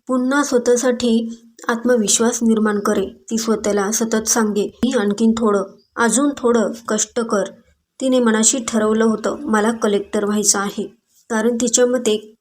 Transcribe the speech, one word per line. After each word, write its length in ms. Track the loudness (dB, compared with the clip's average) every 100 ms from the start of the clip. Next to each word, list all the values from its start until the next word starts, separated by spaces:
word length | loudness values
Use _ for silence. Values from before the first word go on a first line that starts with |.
| -4
पुन्हा 360 | -2 0 0
स्वतःसाठी 960 | 2 0 2 2 2 0 0 0 0 -8 -20 -10 -6
आत्मविश्वास 720 | -2 0 2 2 2 0 2
निर्माण 360 | 2 2 2 0
करे. 460 | 0 0 -2 -8 -6
ती 60 | -4
स्वतःला 540 | -2 -2 0 0 0
सतत 360 | -2 -2 -2 0
सांगे, 400 | 0 0 0 -4
"मी 240 | -2 0 0
आणखीन 320 | 0 2 2
थोडं, 320 | 2 0 0 -2 -10 _ -2
अजून 340 | 0 2 0 0
थोडं 340 | 0 2 0 -4 -4
कष्ट 320 | -4 -2 -4
कर." 240 | -2 -2 -2 -8 _ _ _ -6
तिने 180 | 0 2
मनाशी 380 | 4 2 2 0 -2
ठरवलं 380 | -2 0 2 2
होतं, 320 | 0 -4 -6
"मला 320 | -2 0 0
कलेक्टर 540 | 0 0 0 -2 -4 -2
व्हायचं 340 | 0 0 0
आहे," 240 | -2 -6 -10 -12 _ _ -6
कारण 260 | -2 0 0
तिच्या 300 | 0 2 2
मते 500 | 0 -2 -4 -6 -14